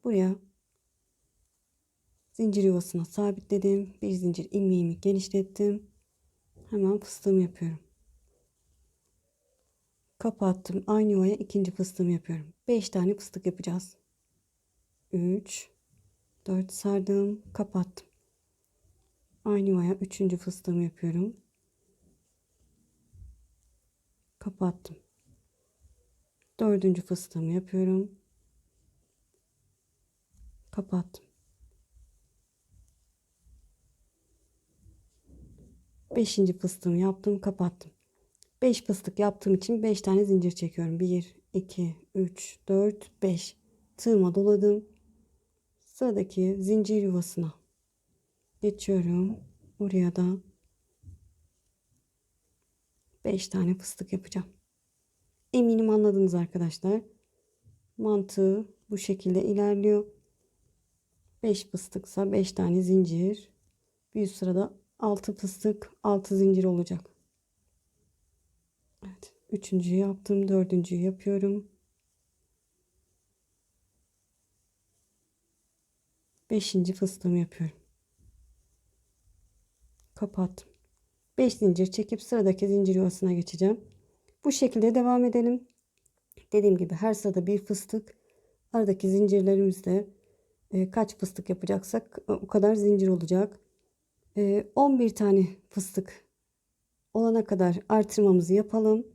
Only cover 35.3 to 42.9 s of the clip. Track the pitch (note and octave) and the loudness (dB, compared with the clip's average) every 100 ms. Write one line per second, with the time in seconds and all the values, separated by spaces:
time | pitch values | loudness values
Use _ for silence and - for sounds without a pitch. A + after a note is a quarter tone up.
35.3 | - - - - - _ _ _ A#3+ A3 | -20 -20 -20 -20 -20 _ _ _ -2 -2
36.3 | - F#3+ F3+ F3+ - F3+ F3 F#3+ F#3+ G#3 | 2 0 0 -6 -4 -2 0 0 0 -2
37.3 | G3+ G3 G3 F3 - - _ _ _ _ | -2 -4 -4 -4 -6 -20 _ _ _ _
38.3 | _ _ _ B3+ A#3+ - G3 - F#3+ G#3 | _ _ _ 0 0 -2 -6 -6 -2 -2
39.3 | G3+ G3 F#3+ F#3 A3+ A3 G#3 - F#3+ G3+ | -2 0 0 0 -2 0 -2 2 2 4
40.3 | F#3+ F3 F3 E3 - E3 E3 F3+ F3+ F3 | 4 2 -2 -8 -6 -6 -2 0 -2 -4
41.3 | - _ F#3+ F#3 - E3+ D#3+ _ G3 F3+ | -16 _ -8 -8 -6 -6 -6 _ -4 -4
42.3 | F#3 - - - G3 G#3 | -6 -18 -18 -2 2 2